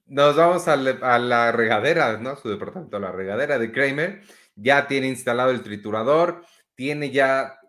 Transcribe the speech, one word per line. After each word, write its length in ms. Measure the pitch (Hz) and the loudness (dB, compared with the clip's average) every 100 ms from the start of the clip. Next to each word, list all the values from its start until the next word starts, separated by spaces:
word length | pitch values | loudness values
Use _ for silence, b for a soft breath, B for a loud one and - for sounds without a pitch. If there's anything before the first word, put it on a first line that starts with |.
| _ | _
nos 300 | 139 143 147 | 2 4 6
vamos 300 | 170 175 170 | 4 4 2
al 160 | 139 | 0
de-, 140 | 131 117 | 0 -2
a 160 | 127 120 | 2 2
la 340 | 123 120 117 | 4 2 2
regadera, 640 | 117 113 110 135 165 131 107 | 2 2 2 2 2 0 -2
¿no? 180 | 127 143 | -6 -8
Su 120 | 117 | -8
departamento, 500 | 101 - 185 160 101 | -8 -8 -12 -10 -8
la 140 | 98 | -8
regadera 460 | 90 95 107 143 135 | -8 -6 -4 -2 -2
de 120 | 113 | -2
Kramer. 500 | 131 139 139 175 202 B B B - | -2 -2 -2 -6 -8 B B B -4
Ya 300 | 110 139 139 | 2 2 2
tiene 220 | 135 131 | -2 -2
instalado 420 | 127 127 120 127 | -4 -2 0 0
el 120 | 127 | -2
triturador, 800 | 101 104 107 107 113 156 175 170 B B _ | -6 -10 -6 -4 2 2 2 -4 B B _
tiene 360 | - 131 147 143 | -10 -6 -6 -2
ya 460 | 127 135 135 - - | 2 2 2 -4 -10